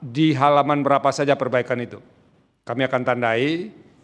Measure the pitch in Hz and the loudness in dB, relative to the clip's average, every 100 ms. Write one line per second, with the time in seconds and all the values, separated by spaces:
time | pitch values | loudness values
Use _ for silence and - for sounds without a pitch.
0 | 131 123 160 131 143 143 139 147 139 139 | -8 0 0 2 4 4 2 0 2 2
1 | 143 143 143 135 123 123 120 123 120 104 | 2 0 0 0 0 -2 -2 -4 -6 -12
2 | - _ _ _ _ _ - 120 131 127 | -20 _ _ _ _ _ -8 -4 -2 0
3 | 123 120 117 113 143 165 208 - - _ | 0 0 0 0 0 -2 -8 -14 -20 _